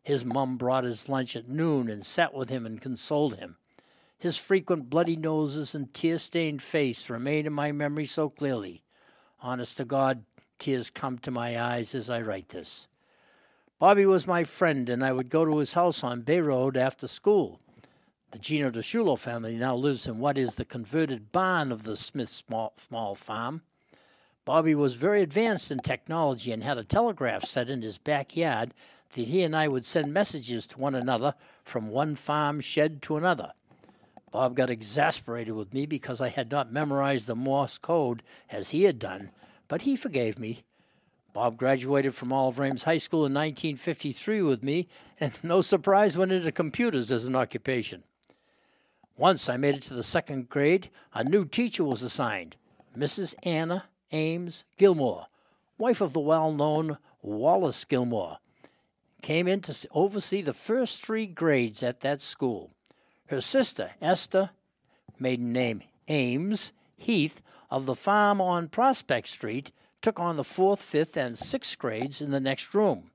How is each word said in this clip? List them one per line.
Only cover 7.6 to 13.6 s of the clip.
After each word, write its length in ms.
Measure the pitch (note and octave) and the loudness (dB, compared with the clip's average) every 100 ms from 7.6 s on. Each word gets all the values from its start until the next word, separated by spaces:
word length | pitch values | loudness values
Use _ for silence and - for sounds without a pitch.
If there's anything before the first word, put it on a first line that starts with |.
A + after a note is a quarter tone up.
| D3 | -2
memory 340 | D3 D3 D3 | -2 -2 -2
so 240 | C#3+ - D3+ | -4 -2 -2
clearly. 540 | - C#3+ A#2+ F#2+ E2+ _ _ _ _ _ _ | -2 -2 -2 -6 -14 _ _ _ _ _ _
Honest 360 | B2 B2+ B2 - | -8 -6 -4 -6
to 80 | |
God, 400 | B2 C3+ C3+ B2+ - _ _ _ | -2 2 2 0 -8 _ _ _
tears 300 | - C3 A2+ | -2 -2 -2
come 280 | - C3+ B2 | -6 -8 -6
to 120 | - | -6
my 300 | B2 A#2+ A#2 | -4 -4 -2
eyes 340 | A#2+ A#2+ A#2 | -2 -2 -4
as 140 | C3 A2+ | -6 -4
I 120 | A#2+ | -4
write 280 | A2 F#2+ F2 | -4 -6 -8
this. 400 | F2+ D#2+ - - _ _ _ _ _ _ _ | -12 -10 -10 -12 _ _ _ _ _ _ _